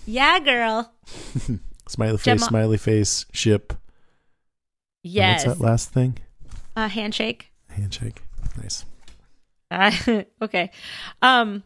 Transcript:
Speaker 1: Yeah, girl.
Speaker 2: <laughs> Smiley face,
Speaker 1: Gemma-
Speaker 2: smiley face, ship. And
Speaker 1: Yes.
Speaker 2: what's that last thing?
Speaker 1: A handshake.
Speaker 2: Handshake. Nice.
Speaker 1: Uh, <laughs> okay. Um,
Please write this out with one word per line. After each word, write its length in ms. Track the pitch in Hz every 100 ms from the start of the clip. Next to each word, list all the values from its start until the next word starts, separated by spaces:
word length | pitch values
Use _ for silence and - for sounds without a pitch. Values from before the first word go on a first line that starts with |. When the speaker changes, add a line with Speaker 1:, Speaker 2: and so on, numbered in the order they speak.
| -
Speaker 1:
Yeah, 340 | 233 285 359
girl. 520 | 277 247 226 220 233 _ - - - 131 -
Speaker 2:
<laughs> 420 | 110 - - -
Smiley 300 | - 110 107
face, 80 | -
Speaker 1:
Gemma- 140 | 240
Speaker 2:
smiley 360 | 233 110 110 107
face, 480 | - 107 101 - -
ship. 400 | - 113 104 -
And 80 | - - - - _ _ _ _ _ _ _ _ _ 170
Speaker 1:
Yes. 320 | 190 185 175 139
Speaker 2:
what's 140 | -
that 40 | 117
last 240 | 117 -
thing? 260 | 131 127 120 - - - - - -
Speaker 1:
A 140 | 214
handshake. 600 | 214 214 - 220 233 - _ -
Speaker 2:
Handshake. 520 | - 101 - 113 - - - - -
Nice. 260 | 104 - - - - - _ _ _ _ -
Speaker 1:
Uh, 520 | 180 196 220 - 220 -
<laughs> 100 | -
okay. 300 | 220 185 180 - - - - -
Um, 420 | 254 254 226 202